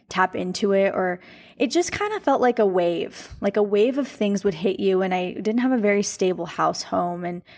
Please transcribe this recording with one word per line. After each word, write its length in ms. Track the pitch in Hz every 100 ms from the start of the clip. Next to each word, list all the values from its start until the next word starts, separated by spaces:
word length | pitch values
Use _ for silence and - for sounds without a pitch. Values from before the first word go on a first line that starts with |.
| -
tap 260 | 185 185 -
into 380 | 180 180 202
it, 200 | 196 196
or 260 | - 185 180 - - - -
it 140 | 254
just 200 | 330 339
kinda 280 | - 415 415
felt 200 | - 254
like 200 | 247 240
a 80 | 202
wave, 680 | 180 175 170 - - - -
like 160 | 202 208
a 60 |
wave 340 | 208 202 240 269
of 100 | 254
things 360 | - 208 202
would 100 | 202
hit 260 | 160 190 185
you. 220 | 196 185
And 140 | 190 185
I 180 | 180
didn't 280 | - 208 233
have 100 | 254
a 80 | 254
very 240 | 208 202
stable 420 | 202 - 190 170 170
house 380 | - 160 170
home 420 | - 185 175 175 175
and 160 | 175 -